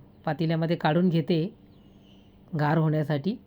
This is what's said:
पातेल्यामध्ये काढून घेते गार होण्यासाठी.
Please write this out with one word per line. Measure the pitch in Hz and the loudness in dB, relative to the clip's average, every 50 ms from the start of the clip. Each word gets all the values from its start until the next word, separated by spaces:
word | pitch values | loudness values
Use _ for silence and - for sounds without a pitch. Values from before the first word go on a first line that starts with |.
| - - - - - | -20 -20 -20 -10 -6
पातेल्यामध्ये | 165 151 - 165 160 165 160 165 160 175 | -6 -4 -2 -2 -2 0 0 0 -2 -2
काढून | 160 - 160 151 175 180 185 | 0 0 2 2 2 2 2
घेते | 160 165 156 - 180 160 160 208 - - - - - - - - - - - - - - - - - - - - - 147 | 2 2 2 2 0 0 0 -2 -6 -12 -20 -20 -20 -20 -20 -20 -20 -20 -20 -20 -20 -20 -20 -20 -20 -20 -14 -6 -4 -2
गार | 151 147 156 165 | 0 2 2 2
होण्यासाठी. | 156 156 151 156 151 139 151 143 139 185 240 - - | 2 2 0 0 -2 -2 -2 -2 -2 -4 -6 -6 -10